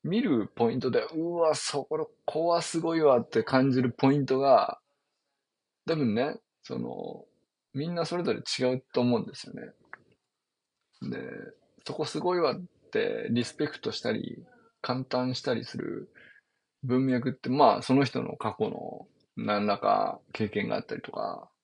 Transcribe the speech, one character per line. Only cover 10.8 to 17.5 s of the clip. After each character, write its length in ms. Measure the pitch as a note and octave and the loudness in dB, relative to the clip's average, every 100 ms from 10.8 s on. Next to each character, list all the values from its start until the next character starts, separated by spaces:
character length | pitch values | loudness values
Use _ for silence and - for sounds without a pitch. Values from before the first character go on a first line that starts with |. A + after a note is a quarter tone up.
| _ _ - | _ _ -10
で、 80 | - - - - - _ _ - | -10 -10 -14 -16 -20 _ _ -12
「そ 80 | |
こ 100 | C#3+ | -8
す 160 | D3+ D#3+ | -6 -4
ご 160 | F3+ F3+ | -2 0
い 40 | |
わ」 120 | D3+ A#2 | 0 -2
っ 60 | F3 _ _ | -10 _ _
て 360 | G#2+ G2+ A2 - | -2 -2 -4 -2
リ 140 | A#2 | -2
ス 100 | A#2 | -2
ペ 120 | - D3+ | -4 -4
ク 140 | - | -4
ト 120 | A2+ | -8
し 80 | - | -4
た 120 | A#2 | -4
り、 320 | A2 - - - - _ _ | -4 -6 -12 -18 -20 _ _
感 240 | - B2+ | -4 -4
嘆 300 | C3 B2+ B2+ | -2 -2 -2
し 80 | B2 | -4
た 120 | - | -2
り 100 | A#2 | -4
す 120 | A#2 - | -4 -8
る 320 | - - - - - - _ _ _ _ | -8 -8 -12 -20 -20 -20 _ _ _ _
文 240 | A#2+ B2+ C3 | 0 2 2
脈 240 | B2 C3 | 2 0
っ 20 | |
て、 160 | - | -4
ま 300 | B2+ | -2